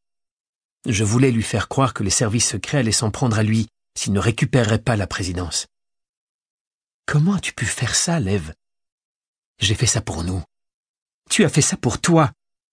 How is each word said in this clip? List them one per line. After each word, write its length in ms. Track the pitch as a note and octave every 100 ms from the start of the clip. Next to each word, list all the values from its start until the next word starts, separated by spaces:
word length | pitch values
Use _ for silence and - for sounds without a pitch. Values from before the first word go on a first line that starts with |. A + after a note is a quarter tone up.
| _ _ _ _ _ _ _ _ -
Je 180 | G#2
voulais 280 | G#2+ A#2 C3+
lui 100 | A#2
faire 260 | - G#2+ -
croire 280 | - C3 -
que 80 |
les 80 | G2+
services 360 | - A2+ A2+ -
secrets 300 | G#2+ - D3
allaient 140 | A2+
s'en 180 | - A2
prendre 300 | - B2+ G#2+
à 40 |
lui 240 | G#2+ A2 A2+ _ _ -
s'il 180 | -
ne 60 | G2
récupérerait 580 | G#2 G#2+ C3+ C3 A2 A2
pas 180 | - G#2+
la 120 | G2
présidence. 580 | - F#2 F2 E2+ - - _ _ _ _ _ _ _ _ _ _ _ _ _ -
Comment 260 | D3+ E3
as-tu 200 | G3 -
pu 120 | - A2
faire 300 | - A2+ -
ça, 240 | - E3+
Lev ? 340 | F#2+ G2+ D#2 - _ _ _ _ _ _ _ _ _ _
J'ai 160 | G#2
fait 140 | A2 A2
ça 140 | A2+
pour 220 | - F2
nous. 200 | E2+ F#2 - _ _ _ _ _ _ _ -
Tu 140 | -
as 60 | D#3+
fait 120 | -
ça 140 | - -
pour 240 | B2 -
toi, 320 | - E3 C3+ - _ _ _